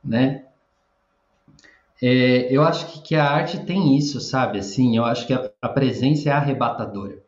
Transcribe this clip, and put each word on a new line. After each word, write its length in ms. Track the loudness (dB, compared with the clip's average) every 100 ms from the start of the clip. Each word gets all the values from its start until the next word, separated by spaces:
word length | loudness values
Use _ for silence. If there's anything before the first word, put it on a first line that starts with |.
né? 420 | -2 0 0 -2 -14 _ _ _ _ _ _ _ _ _ _ _ -20 _ _ _
É, 520 | 2 4 4 2 2
eu 80 | 2
acho 240 | 2 0 -8
que, 140 | -16
que 140 | -2 0
a 100 | 2
arte 300 | 0 -2 -6 -4
tem 300 | 0 4 2
isso, 220 | 2 -6
sabe? 380 | -4 -2 -2 -4
Assim, 360 | -6 0 2 2
eu 60 | 0
acho 220 | -2 -2
que 60 |
a, 180 | -4 -4 _
a 80 | -4
presença 600 | 0 0 0 0 2 2
é 20 |
arrebatadora. 920 | 0 0 0 -2 -4 -8 -8 -12 -16